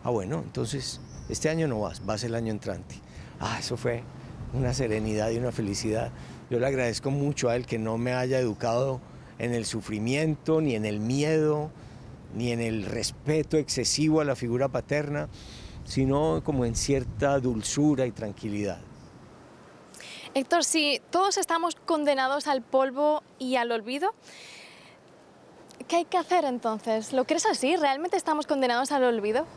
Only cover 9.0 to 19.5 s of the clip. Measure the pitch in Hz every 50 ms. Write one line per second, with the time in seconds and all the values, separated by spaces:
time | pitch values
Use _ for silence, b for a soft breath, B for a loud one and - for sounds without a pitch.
9 | B B B B B B B B 113 120 120 117 110 - - 113 98 - 107 107
10 | 107 117 131 143 160 160 156 139 - - 160 160 160 147 123 110 107 107 104 104
11 | 107 113 127 139 147 151 160 156 156 151 151 151 151 156 - B B B B B
12 | B B B B - - - 104 117 120 120 117 117 113 113 110 101 98 - 117
13 | 110 - - - - 143 151 160 147 - - 156 147 - - - 120 - - -
14 | 151 156 156 156 151 147 131 120 - 120 117 123 135 139 127 131 - - 143 143
15 | 147 143 147 147 151 - B B B B B B B B B B B - - -
16 | 135 131 139 143 151 160 160 160 156 - 151 135 123 117 113 - - - 139 135
17 | 127 - - - 143 139 139 139 127 127 123 110 101 - - 139 147 151 147 127
18 | 131 123 110 - 113 107 98 - - 110 101 104 104 101 90 85 - - - -
19 | - - - - - - - - - -